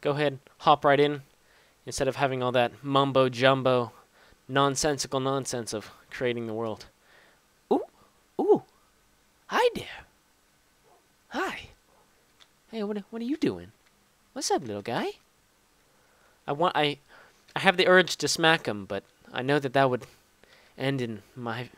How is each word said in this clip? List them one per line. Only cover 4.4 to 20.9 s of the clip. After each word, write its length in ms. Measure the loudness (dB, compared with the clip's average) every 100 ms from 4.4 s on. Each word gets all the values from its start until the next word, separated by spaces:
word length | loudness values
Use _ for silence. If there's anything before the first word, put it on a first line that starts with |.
| -6
nonsensical 720 | 0 2 2 -2 -2 -4 -4
nonsense 520 | -2 -2 -4 -6 -6
of 180 | -8 -10 -16 _
creating 360 | -6 -4 -4 -6
the 80 |
world. 320 | -6 -6 -8 -12 _ _ _ _ _ _ _ _
Ooh, 120 | -2 -2 _ _ _ _ -6
ooh, 220 | 2 2 2 _ _ _ _ _ _ _ -6
hi 220 | 0 0
there. 120 | 0 -6 -14 -20 _ _ _ _ _ _ _ _ _ _ _ _
Hi. 400 | -6 -6 -6 -14 -20 _ _ _ _ _ _ _ _ _
Hey, 120 | -8
what, 160 | -6 -6 -10
what 120 | -10
are 40 | -6
you 100 | -4
doing? 360 | -2 -4 -8 -20 _ _ _ _ _
What's 180 | -10 -4
up, 160 | -2 -2
little 160 | -6
guy? 300 | -4 -4 -4 -8 _ _ _ _ _ _ _ _ _ _ _ _ -10
I 60 |
want, 240 | -2 -2 0
I, 220 | 0 -2 _ -20 -20 _ _
I 60 | -2
have 160 | 2 4
the 100 | 6
urge 300 | 6 4 0
to 120 | -2
smack 380 | 2 2 2 0
him, 180 | -6
but 200 | -6 -10 -10 _ -14
I 100 | -8
know 160 | -2 0
that 140 | 0
that 180 | 2 2
would 160 | 0 -6 -18 _ _ _ -20 _ -8
end 240 | -4